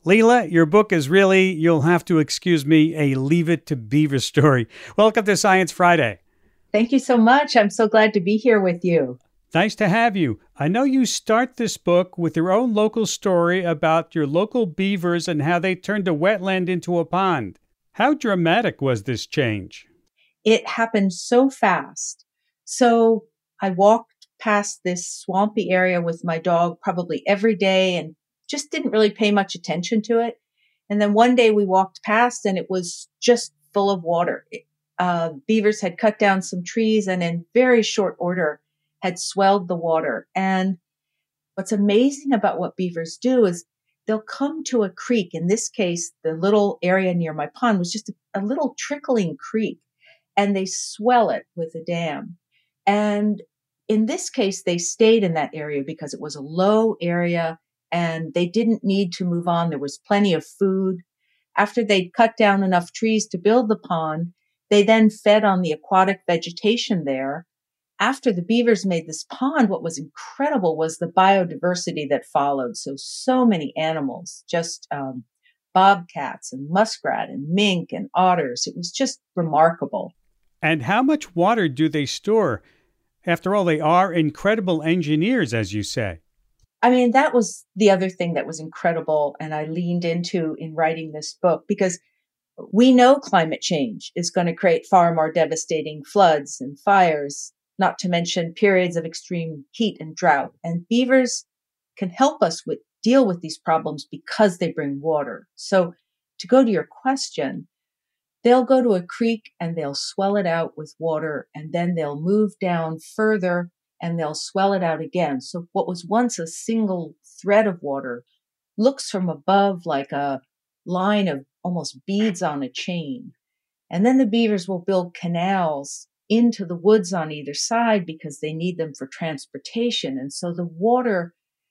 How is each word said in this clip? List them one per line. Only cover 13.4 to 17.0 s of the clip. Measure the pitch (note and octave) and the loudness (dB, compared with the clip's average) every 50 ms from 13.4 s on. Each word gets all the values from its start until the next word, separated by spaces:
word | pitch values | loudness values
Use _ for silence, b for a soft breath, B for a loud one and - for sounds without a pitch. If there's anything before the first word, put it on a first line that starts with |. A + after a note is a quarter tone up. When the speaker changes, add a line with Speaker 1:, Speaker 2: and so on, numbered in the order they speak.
| E3+ E3+ F3+ F#3+ F3+ | 4 2 2 0 0
Speaker 1:
about | E3+ E3 D3+ E3+ D#3+ D#3+ E3 D#3+ - - | -2 -2 0 2 2 2 2 0 0 -2
your | E3+ D3+ | -2 -2
local | C#3 C#3+ E3+ G3+ G#3+ - B3 A3+ | 0 2 0 0 0 0 -2 -2
beavers | F3+ D3+ - F#3+ G3 G3+ F#3 E3 F3 F3 E3+ E3 - | -2 -2 -2 0 0 0 0 0 0 0 0 -2 -2
and | E3+ D3+ C#3 | -2 -2 0
how | D#3 F3 F3 | 0 0 0
they | E3 F#3+ F#3 | 0 -2 -2
turned | F3+ - - G3+ G#3 F#3 F#3 | -4 -4 -4 -4 -2 -2 -2
a | E3 | -2
wetland | D3 D#3+ F#3+ A3 G3 F3+ F#3+ F#3+ F#3 F3+ E3+ | 0 2 0 0 0 -2 -2 -2 -2 0 -2
into | F#3 F3 D#3+ - F3 | -2 -4 -2 -2 -2
a | E3+ | -2